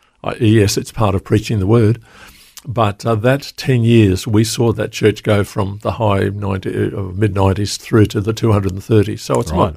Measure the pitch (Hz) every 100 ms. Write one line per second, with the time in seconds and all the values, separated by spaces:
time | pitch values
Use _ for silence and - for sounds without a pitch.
0 | _ _ - - 110 110 101 - - -
1 | 107 95 - 107 - 110 95 117 107 117
2 | - - - - _ - - 113 104 101
3 | 117 110 120 139 - - - 127 117 117
4 | 101 92 - 104 113 - 117 110 104 -
5 | 107 101 - 104 98 107 98 101 107 95
6 | 107 98 98 101 101 98 - 101 101 -
7 | 95 92 107 98 95 95 101 - - 113
8 | 104 117 101 110 117 98 95 95 - 110
9 | 101 107 - 127 120 175 95